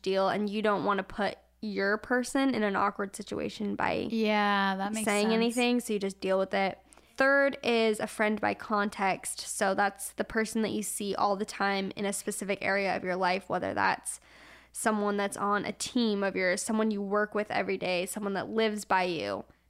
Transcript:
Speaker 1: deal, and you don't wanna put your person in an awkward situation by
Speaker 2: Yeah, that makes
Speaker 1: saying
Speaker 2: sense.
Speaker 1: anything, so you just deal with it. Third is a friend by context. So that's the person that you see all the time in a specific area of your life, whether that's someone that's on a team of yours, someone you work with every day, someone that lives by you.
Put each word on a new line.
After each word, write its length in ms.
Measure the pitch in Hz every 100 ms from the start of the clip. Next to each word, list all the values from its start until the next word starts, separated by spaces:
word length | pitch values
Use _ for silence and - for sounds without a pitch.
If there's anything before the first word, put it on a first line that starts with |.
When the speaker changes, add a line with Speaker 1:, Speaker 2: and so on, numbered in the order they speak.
Speaker 1:
deal, 260 | 190 190 190
and 180 | 196 208
you 140 | 214
don't 240 | 208 190 190
wanna 160 | 196
put 340 | 185 - 196 - _ _
your 380 | 214 196 196 214
person 560 | - 254 240 277 269
in 80 | 240
an 140 | 208 196
awkward 400 | 202 196 196 -
situation 600 | - 214 208 - 208 202
by 320 | - - -
Speaker 2:
Yeah, 640 | 226 214 208 208 202 196 190
that 180 | 196
makes 120 | 220 214
Speaker 1:
saying 200 | 208 220
Speaker 2:
sense. 80 |
Speaker 1:
anything, 460 | 226 240 240 240 247
so 140 | -
you 60 | 208
just 220 | 196 185
deal 160 | 190 190
with 160 | 190
it. 240 | 196 190 - - - - -
Third 400 | 269 277 277 269
is 360 | - 233 226 214
a 60 | 220
friend 340 | - 214 214
by 140 | 208
context. 840 | 196 - 208 202 - 190 - - - - -
So 160 | 202
that's 380 | 196 202 - -
the 120 | -
person 380 | - 226 220 226
that 80 | 214
you 140 | 214
see 320 | 196 - 202 190
all 200 | 202 196
the 80 | 214
time 460 | - 196 196 190 -
in 100 | 202
a 80 |
specific 460 | 196 - - 196 196
area 340 | 202 196 196 180
of 80 |
your 120 | 185 180
life, 340 | 180 190 -
whether 240 | 180 98
that's 460 | - 185 - - - - - - - -
someone 460 | - 226 214 202 202
that's 180 | 202 -
on 300 | 202 202 -
a 60 |
team 520 | - - 247 226 202
of 120 | 196 190
yours, 260 | 185 185
someone 300 | - 220 220
you 100 | 202
work 320 | 196 208 208
with 160 | 208 214
every 280 | - 190 190
day, 280 | 180 180 190
someone 280 | 208 202
that 160 | 190 185
lives 360 | 220 220 208 -
by 180 | 185
you. 400 | 185 165 101 98 - _